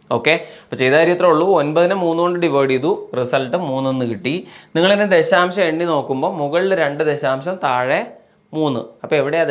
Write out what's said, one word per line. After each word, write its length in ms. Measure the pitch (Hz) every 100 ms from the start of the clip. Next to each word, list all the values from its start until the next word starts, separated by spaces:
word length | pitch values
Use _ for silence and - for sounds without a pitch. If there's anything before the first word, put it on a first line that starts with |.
| - 120
ഓക്കെ, 160 | 143 165 - - -
അപ്പൊ 100 | 123
ചെയ്ത 120 | 127 147
കാര്യം 160 | 165 175
ഇത്രേ 120 | 180
ഉള്ളൂ. 140 | 156 180 185
ഒൻപതിനെ 340 | 143 156 175 196
മൂന്ന് 180 | 175 165
കൊണ്ട് 140 | 175 175 170
ഡിവൈഡ് 260 | 139 135 131
ചെയ്തു, 160 | 147 - - 123
റിസൾട്ട് 400 | 123 143 131 175 165
മൂന്ന് 200 | 131 135
എന്ന് 120 | 131 120
കിട്ടി. 240 | 107 95 170 - - - 160
നിങ്ങൾ 160 | 180 202
ഇനി 100 | 208 180
ദശാംശം 460 | 160 185 180 185 175
എണ്ണി 140 | 160 170
നോക്കുമ്പോൾ 400 | 151 135 131 160 190
മുകളിൽ 320 | 143 165 190 185
രണ്ട് 200 | 147 147 156
ദശാംശം, 460 | 147 139 135 151 185 151
താഴെ 340 | 127 127 160 233 - _ _ _ 151
മൂന്ന്. 240 | 156 120 - -
അപ്പൊ 120 | - 151
എവിടെയാ 220 | 135 165 160